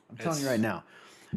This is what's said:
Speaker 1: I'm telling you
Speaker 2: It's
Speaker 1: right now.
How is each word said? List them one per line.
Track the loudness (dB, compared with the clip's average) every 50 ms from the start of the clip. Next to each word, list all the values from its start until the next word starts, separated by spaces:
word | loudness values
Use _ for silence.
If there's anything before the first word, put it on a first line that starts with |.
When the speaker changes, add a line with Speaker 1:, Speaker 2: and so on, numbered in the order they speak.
| _ -18
Speaker 1:
I'm | -12
telling | -6 -2 -2 -2 0
you | 2
Speaker 2:
It's | 2
Speaker 1:
right | 4 4
now. | 4 2 0 -2 -6 -14 -20 -20 -20 -20 -20 -20 -14 -6 -6